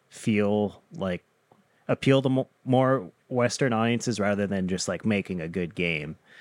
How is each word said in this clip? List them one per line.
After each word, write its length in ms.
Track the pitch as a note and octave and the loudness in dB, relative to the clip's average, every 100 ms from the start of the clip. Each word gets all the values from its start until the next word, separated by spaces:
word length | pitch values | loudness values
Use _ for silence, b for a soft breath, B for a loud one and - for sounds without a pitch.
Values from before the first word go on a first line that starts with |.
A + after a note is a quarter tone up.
| _ | _
feel 720 | - - G#2 G2+ G#2 G#2 - _ F2 | -8 0 2 2 2 0 -4 _ -8
like, 260 | F#2+ F2 _ _ _ _ b b - | -6 -6 _ _ _ _ b b -4
appeal 340 | C3 - C3+ | -2 4 4
to 60 | C3 | 4
mo-, 200 | C3 B2+ _ | 0 -4 _
more 460 | - B2+ C3 C3 F2 - - | 0 2 4 2 -2 -16 -6
Western 440 | B2 A#2+ - C#3 | 0 0 2 0
audiences 460 | A2 A2+ A#2 B2 G#2 | 2 2 0 -2 0
rather 260 | G2+ G2+ G2+ | 0 0 0
than 220 | G2 F#2 | 0 -2
just, 180 | F#2 - | -2 -4
like, 160 | F2 | -4
making 360 | A2 G2+ F#2 F2+ | 0 0 -2 -6
a 80 | D#2+ | -6
good 260 | F2+ F2 | -4 -6
game. 420 | - F2 D#2+ D2 D2+ B B | -2 -2 -2 -6 -12 B B